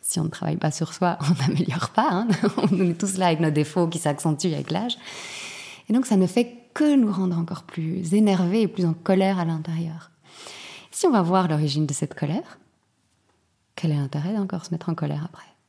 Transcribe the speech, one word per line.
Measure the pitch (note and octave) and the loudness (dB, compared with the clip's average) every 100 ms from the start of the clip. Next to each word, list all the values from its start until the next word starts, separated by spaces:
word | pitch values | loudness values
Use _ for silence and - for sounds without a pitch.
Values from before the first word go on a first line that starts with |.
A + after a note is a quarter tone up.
si | - - | -4 -2
on | |
ne | D#3+ | -4
travaille | - D#3 D#3+ | -4 -4 -2
pas | D#3 | -2
sur | - D#3+ | -2 -6
soi, | - F3+ E3+ | -2 -2 0
<laughs> | C#3+ | 0
on | C3 | 2
n'améliore | C3 C#3+ - D#3+ - | 2 0 -2 -2 -2
pas, | - A3 | 0 2
hein. | F3+ A#3 F3 | 0 2 2
<laughs> | - - | 2 2
On | G#3+ F3+ | 2 2
est | F#3 E3+ | 2 0
tous | G3 F#3 | -2 0
là | F3+ | 2
avec | D#3+ | 2
nos | D#3+ | 2
défauts | D3+ D3+ - E3+ | 2 0 0 0
qui | E3 | 0
s'accentuent | D3+ C#3+ E3 D3 F#3 | -2 0 0 0 0
avec | D3+ C#3 | -2 -2
l'âge. | E3+ A#3+ - - - - - - - - - - | -4 -4 -8 -10 -14 -14 -12 -12 -14 -16 -18 0
Et | |
donc, | A3+ C4 | 0 4
ça | G3+ | 4
ne | F#3 | 4
fait | A#3+ A#3+ - - | 2 0 -4 -14
que | - D4+ C#4 | 0 4 6
nous | A3 | 4
rendre | F#3 F#3 E3+ | 2 0 0
encore | E3+ F3 | -4 -6
plus | - - D#3+ F#3 E3+ | -10 -6 -4 -4 0
énervés | G3+ G#3+ F#3 F3 G#3+ | 4 4 4 2 2
et | G3+ | 0
plus | - | 2
en | F3 | 0
colère | E3 - F#3+ F#3+ F#3+ | 0 2 4 4 2
à | |
l'intérieur. | E3 D#3+ D#3+ D#3+ E3 D#3+ - _ _ - - - - - - | 0 -2 -4 -4 -4 -8 -14 _ _ -20 -20 -18 -18 -20 -14
Si | - F#4 | 0 2
on | |
va | A#3 | 4
voir | E3+ F#3+ F3+ | 4 2 4
l'origine | D3+ D3+ C#3 D3+ | 2 2 0 0
de | |
cette | C#3+ C#3+ | -2 -4
colère, | - D3 F#3+ F4+ - _ _ _ _ _ _ _ _ _ _ _ | -4 -4 -4 -6 -18 _ _ _ _ _ _ _ _ _ _ _
quel | - E3 | -6 -2
est | D3 | 0
l'intérêt | C#3 D3 D#3+ | -2 -4 -4
d'encore | G#3+ F#3+ F3+ | -2 -4 -6
se | - | -6
mettre | E3+ - | -6 -4
en | |
colère | D#3+ D3 D3 | -4 -2 -4
après ? | E3 - - _ | -6 -12 -20 _